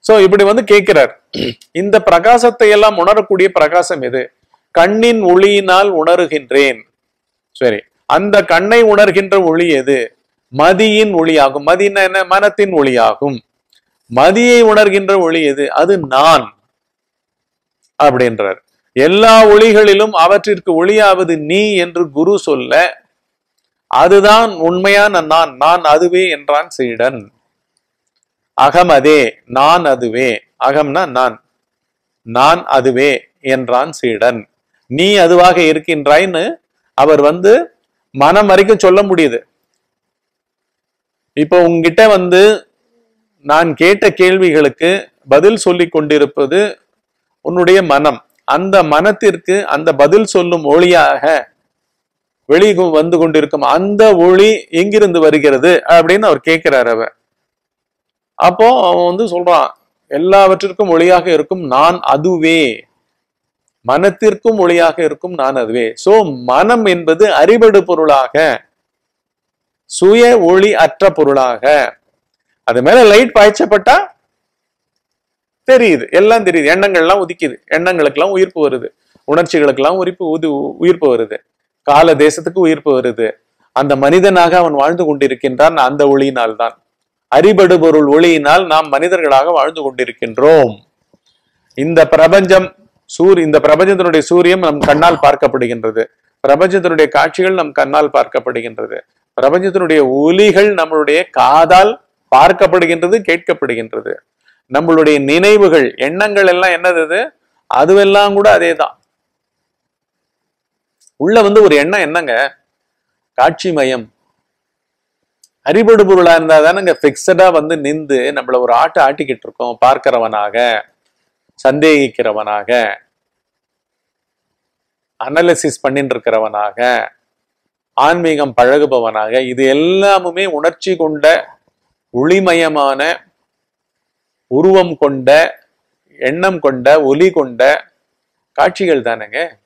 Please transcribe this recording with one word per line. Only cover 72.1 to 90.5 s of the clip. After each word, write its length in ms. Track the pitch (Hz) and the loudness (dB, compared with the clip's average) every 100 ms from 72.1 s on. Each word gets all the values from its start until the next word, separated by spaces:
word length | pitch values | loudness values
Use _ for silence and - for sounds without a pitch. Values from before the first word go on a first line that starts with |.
| _ _ _ _ _ - | _ _ _ _ _ -4
அது 140 | 120 | 0
மேல 160 | 135 240 220 | 2 4 6
light 200 | 208 240 220 | 4 2 2
பாய்ச்சப்பட்டா 580 | 208 208 240 208 208 320 392 _ _ _ _ _ _ _ _ _ _ _ _ _ _ _ - | 2 2 -2 0 2 0 -2 _ _ _ _ _ _ _ _ _ _ _ _ _ _ _ 2
தெரியுது, 360 | 262 226 143 120 170 | 2 4 0 -2 0
எல்லாம் 260 | 208 226 190 | 2 2 0
தெரியுது, 220 | 170 147 | 0 0
எண்ணங்கள்லாம் 480 | 185 202 180 160 196 | 0 0 0 0 0
உதிக்குது, 320 | 170 175 151 117 _ 156 | -2 -6 -8 -8 _ -4
எண்ணங்களுக்கெல்லாம் 600 | 175 175 147 135 185 190 | -2 -2 -2 -2 -4 -2
உயிர்ப்பு 240 | 190 170 147 | -4 -2 -4
வருது, 200 | 127 - _ _ _ - | -4 -10 _ _ _ -4
உணர்ச்சிகளுக்கெல்லாம் 680 | 156 170 165 147 127 143 190 | -2 0 0 0 0 -2 -2
உயிர்ப்பு 220 | 185 180 170 | -6 -8 -8
உது-, 200 | 160 160 143 147 - | -6 -4 -6 -8 -4
உயிர்ப்பு 240 | 170 170 151 | -2 0 0
வருது, 240 | 120 107 107 _ _ _ _ - | -2 -4 -10 _ _ _ _ 0
கால 280 | 143 165 | 2 2
தேசத்துக்கு 460 | 147 151 147 165 180 170 | 2 0 0 -8 -2 -2
உயிர்ப்பு 260 | 156 151 131 | -2 -2 -2
வருது. 280 | 127 117 110 - _ _ _ 127 | -4 -6 -8 -8 _ _ _ -6
அந்த 160 | 139 139 | -2 0
மனிதனாக 600 | 139 180 196 185 170 180 | 2 2 2 2 2 2
அவன் 180 | 170 143 | 0 0
வாழ்ந்து 220 | 143 175 160 | -2 -2 -4
கொண்டிருக்கின்றான் 680 | 143 135 127 139 127 156 160 127 | -2 -4 -4 -6 0 0 2 -2
அந்த 160 | 143 143 | 0 0
ஒளியினால்தான். 680 | 139 139 127 113 110 117 - _ _ _ _ _ | 2 -2 -2 -6 -4 -8 -10 _ _ _ _ _
அறிபடு 460 | 135 185 196 185 180 | 2 2 4 2 4
பொருள் 400 | 160 156 143 147 | 4 2 2 2
ஒளியினால் 460 | 175 160 143 170 180 | 2 0 2 0 0
நாம் 220 | 156 156 | -2 -2
மனிதர்களாக 640 | 139 175 185 156 135 156 | -4 -2 -2 0 0 0
வாழ்ந்து 420 | 165 143 160 139 | -2 -2 -6 -10
கொண்டிருக்கின்றோம். 840 | 127 127 - 120 113 143 | -6 -8 -8 -10 0 2